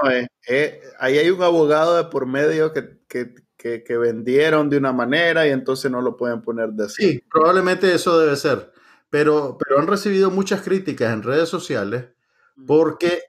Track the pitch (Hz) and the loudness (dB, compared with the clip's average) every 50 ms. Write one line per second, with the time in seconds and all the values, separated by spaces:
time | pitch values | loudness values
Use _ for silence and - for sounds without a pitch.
0 | 147 135 127 123 120 - _ _ _ 120 127 139 151 - - - - 127 - - | 0 0 0 0 -2 -6 _ _ _ -2 -2 0 0 -2 -4 -12 -20 -20 -12 -4
1 | 127 131 139 147 160 175 190 180 180 175 170 165 156 147 151 151 160 170 175 170 | -2 0 2 2 2 2 2 2 2 2 4 4 4 4 4 2 2 2 2 0
2 | 156 160 143 135 127 127 131 139 147 156 160 156 156 156 156 143 120 - - _ | 0 -2 -4 -6 -6 -4 -2 0 0 0 2 0 -2 -2 -2 -6 -8 -8 -20 _
3 | _ _ - 123 123 - - - _ _ _ _ - 117 117 113 - - 120 117 | _ _ -8 -8 -8 -8 -12 -20 _ _ _ _ -8 -8 -8 -8 -6 -4 -2 0
4 | 120 117 110 113 110 123 131 139 151 160 156 156 147 143 143 143 139 135 127 127 | 0 -2 -2 -4 -4 0 2 2 4 4 2 2 2 2 0 0 0 0 0 -2
5 | 120 120 143 165 170 170 160 165 156 147 135 131 135 - 135 135 - 135 127 123 | -2 0 0 2 2 2 2 2 2 2 0 0 -2 -4 -4 -2 -2 -4 -4 -2
6 | 123 120 120 - 123 120 120 117 - 117 117 117 113 110 107 107 104 101 - - | -4 -4 -4 -4 -4 -4 -4 -6 -6 -8 -6 -4 -4 -6 -4 -6 -6 -6 -4 0
7 | 214 180 143 123 _ _ - 160 156 170 180 190 180 180 185 175 196 185 175 160 | 0 0 0 -2 _ _ 0 2 2 4 4 2 2 0 0 2 2 2 2 2
8 | - 185 170 165 160 147 139 - - 147 123 101 - - _ _ _ _ _ _ | 0 2 2 4 4 2 0 0 0 -2 -2 -2 -4 -14 _ _ _ _ _ _
9 | _ - - 147 151 156 151 151 143 131 - - - - 135 143 156 175 202 196 | _ -4 -2 0 2 2 2 2 0 -4 -6 -8 -4 0 2 2 2 2 -2 -2
10 | - 208 196 190 196 185 185 196 196 - 202 190 - - 190 190 190 151 123 - | -2 -2 2 2 2 2 2 0 -2 -2 -2 -4 -2 -2 -2 -2 -2 -6 -4 -2
11 | 120 113 113 107 101 120 135 156 170 165 185 170 - - 139 110 98 101 113 123 | -2 -2 -2 -2 -4 -2 0 0 0 0 -4 -8 -6 -4 -4 -4 -4 -4 -6 -8
12 | 123 - _ _ _ _ _ _ _ _ _ _ 131 135 147 156 165 156 156 - | -8 -10 _ _ _ _ _ _ _ _ _ _ -2 2 4 4 4 2 0 -2
13 | 175 175 175 170 - | -2 -2 -2 -2 -6